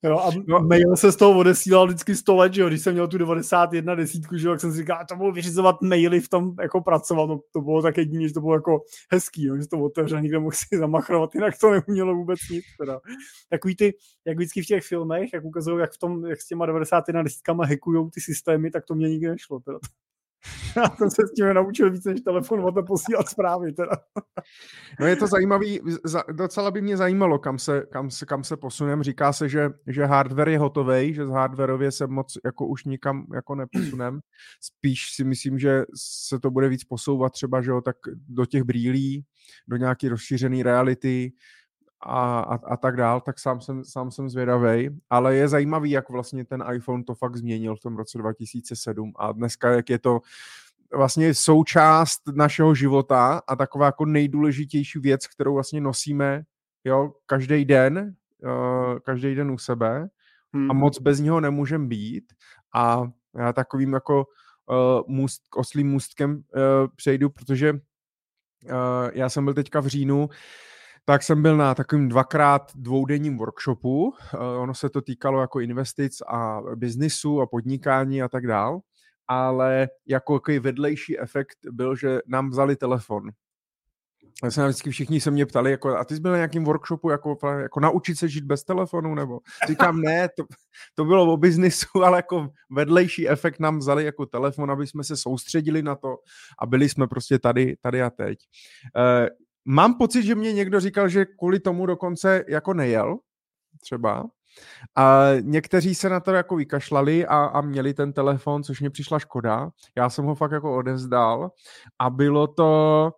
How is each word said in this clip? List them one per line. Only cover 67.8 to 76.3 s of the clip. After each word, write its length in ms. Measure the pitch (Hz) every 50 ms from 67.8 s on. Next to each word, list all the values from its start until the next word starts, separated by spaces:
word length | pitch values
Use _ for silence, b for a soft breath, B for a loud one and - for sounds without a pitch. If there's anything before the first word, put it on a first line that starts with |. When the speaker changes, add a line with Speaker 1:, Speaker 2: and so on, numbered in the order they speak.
| _ _ _ _ _ _ _ _ _ _ _ _ _ _ _ _ _
Speaker 2:
eh, 440 | - 131 127 127 127 123 127 123 120 -
já 140 | 123 131 123
jsem 160 | - 147 139
byl 100 | 139 135
teďka 260 | 147 139 - - 151
v 60 | 135
říjnu, 420 | 139 131 143 139 135 139 143 147 147 143 B B B B B B B B B B B B B _
tak 180 | - 143 139
jsem 200 | - - 160 151
byl 140 | 151 160 156
na 180 | 151 147 135 127
takovým 340 | 127 131 - 156 147 143 127
dvakrát 640 | 117 131 131 - - 151 147 143 143 139 139 - -
dvoudenním 640 | 135 127 117 127 135 135 123 147 147 147 151 135 113
workshopu. 760 | 113 110 - - - - 123 - - 127 131 143 180 262 269 B B B B
Eh, 20 | -
ono 360 | 120 123 123 123 127 131 131
se 160 | - - 143
to 100 | - 143
týkalo 400 | - - 127 _ - 139 135 135
jako 200 | 131 127 - 139
investic 640 | 120 120 120 127 135 123 - - 143 135 - - -
a 320 | -